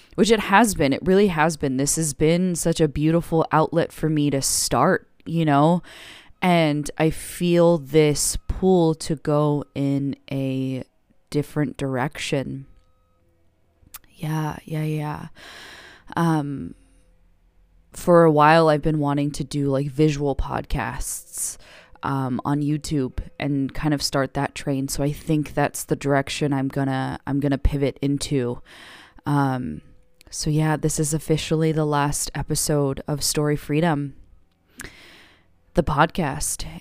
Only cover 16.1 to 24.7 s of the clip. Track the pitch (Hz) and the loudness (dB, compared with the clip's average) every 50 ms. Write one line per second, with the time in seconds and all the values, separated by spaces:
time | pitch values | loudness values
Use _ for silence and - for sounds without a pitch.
16.1 | - - 170 165 160 156 143 143 139 135 82 - - - _ _ _ _ _ _ | -2 0 2 2 2 0 -2 -4 -6 -8 -10 -12 -12 -16 _ _ _ _ _ _
17.1 | _ _ _ _ _ _ _ _ _ _ _ _ _ _ _ _ - - - 185 | _ _ _ _ _ _ _ _ _ _ _ _ _ _ _ _ -16 -4 2 6
18.1 | 175 170 170 160 151 147 147 151 160 165 160 156 151 147 - 165 156 156 143 143 | 6 8 8 6 6 6 6 6 8 6 6 4 2 2 0 -2 -2 0 0 0
19.1 | 143 147 143 147 147 - 151 - - 143 139 139 135 135 143 147 131 135 156 156 | 0 0 -2 -2 -4 -6 -8 -6 -4 -4 -2 0 0 -2 -2 -4 0 2 2 2
20.1 | 147 139 147 143 135 - - 139 127 110 - - - 143 110 120 135 139 - - | 2 0 -2 -2 -2 -2 -4 -4 -4 -6 -4 -2 -2 -2 -2 -4 -6 -6 -6 -8
21.1 | - - - - - - - - - - - - - - - _ - - - - | -8 -10 -12 -14 -10 -8 -8 -8 -10 -12 -20 -20 -20 -20 -20 _ -18 -8 -6 -4
22.1 | 139 135 135 127 127 - - - 143 147 147 143 151 151 - - 160 143 131 127 | -2 -2 -2 -2 -4 -4 -2 -2 -2 0 0 -2 -2 -4 -4 -4 -2 -2 -2 -2
23.1 | - - - - - - - 143 143 139 135 127 - - 151 151 147 139 - - | -4 -8 -10 -10 -10 -8 -4 -2 -2 -2 -2 -4 -4 -4 -2 0 0 0 -2 -2
24.1 | - 143 135 135 - 143 139 - - - - 151 | 0 0 -2 -2 -2 -4 -4 -4 -6 -6 -4 -4